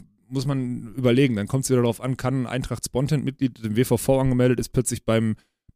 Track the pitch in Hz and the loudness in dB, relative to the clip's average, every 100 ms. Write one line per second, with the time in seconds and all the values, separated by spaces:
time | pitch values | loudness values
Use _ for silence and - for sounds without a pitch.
0 | - _ _ 131 135 135 123 120 113 120 | -14 _ _ -6 -2 -4 -4 -8 -10 0
1 | 123 127 139 104 104 135 131 127 120 - | 2 4 4 2 -2 -2 2 2 2 -2
2 | 127 123 127 135 120 127 - 117 - 123 | -4 -4 -2 -2 -4 -6 -6 -8 -4 -2
3 | 139 143 135 - 131 - 110 107 131 120 | 0 0 -2 -2 -4 -2 -2 0 2 2
4 | - 135 131 123 127 123 113 127 - 113 | 2 2 2 4 4 2 0 -2 -2 -4
5 | - 113 113 107 _ _ _ | 0 0 0 -4 _ _ _